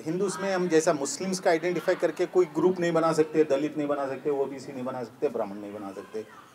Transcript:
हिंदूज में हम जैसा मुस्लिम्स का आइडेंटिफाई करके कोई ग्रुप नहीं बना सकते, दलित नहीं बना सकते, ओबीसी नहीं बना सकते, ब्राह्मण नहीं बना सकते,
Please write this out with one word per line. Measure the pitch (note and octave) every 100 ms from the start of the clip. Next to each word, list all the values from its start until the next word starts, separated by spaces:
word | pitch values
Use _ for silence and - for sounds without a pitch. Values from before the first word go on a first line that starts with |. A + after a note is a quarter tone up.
| D3+
हिंदूज | F3 G3 F3+
में | G3 F#3
हम | F3+
जैसा | D#3+ D#3
मुस्लिम्स | D3+ C#3 - F#3+ F3+
का | G3
आइडेंटिफाई | E3 F3 E3+ - F3+
करके | E3+ D#3 F3
कोई | F#3 F3
ग्रुप | D3+ F3+ F#3
नहीं | E3+
बना | E3 D#3+
सकते, | D#3 D#3 D#3+
दलित | D3+ C#3 D3 D3+
नहीं | C#3+
बना | C#3 C#3
सकते, | C3 D3+
ओबीसी | C#3 C3+ C3+ A#2+
नहीं | C3+
बना | B2+ B2+
सकते, | A#2+ - D3
ब्राह्मण | A#2+ G#2 G2+
नहीं | G#2
बना | G#2 G2
सकते, | F#2+ G2 A2 G#2+ - -